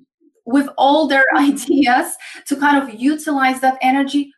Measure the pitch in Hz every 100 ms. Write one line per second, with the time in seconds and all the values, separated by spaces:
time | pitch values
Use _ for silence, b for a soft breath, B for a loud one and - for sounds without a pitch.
0 | _ _ _ _ - 277 277 - 269 302
1 | 285 277 269 302 285 277 - 277 240 254
2 | - - B B - 277 285 285 269 214
3 | 269 311 320 277 262 254 262 262 262 277
4 | 277 285 277